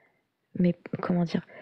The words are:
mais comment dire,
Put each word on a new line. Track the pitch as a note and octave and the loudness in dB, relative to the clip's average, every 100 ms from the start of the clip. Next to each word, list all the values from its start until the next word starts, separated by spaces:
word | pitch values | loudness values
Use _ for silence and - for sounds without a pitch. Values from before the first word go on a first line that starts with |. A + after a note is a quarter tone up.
| _ _ _ _ _ - | _ _ _ _ _ 0
mais | F3 - - - | 2 0 -6 -6
comment | - F3+ | -2 0
dire, | E3 F3+ - - | 0 -2 -6 -14